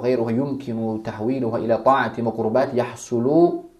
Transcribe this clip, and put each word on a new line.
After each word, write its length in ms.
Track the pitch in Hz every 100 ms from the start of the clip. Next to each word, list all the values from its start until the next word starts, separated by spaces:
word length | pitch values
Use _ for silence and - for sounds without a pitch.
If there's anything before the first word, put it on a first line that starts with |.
| 120
qeyruhə 300 | 123 117 117
yumkinu 600 | 139 127 - 113 113 110
təhviluhə 600 | 113 104 110 135 117 113 113
ilə 140 | 110
taati 400 | 131 135 117 120
və 100 | 117 110
qurbət 380 | 110 123 139 123
yəhsulu 600 | 120 - - 117 127 160 175 - -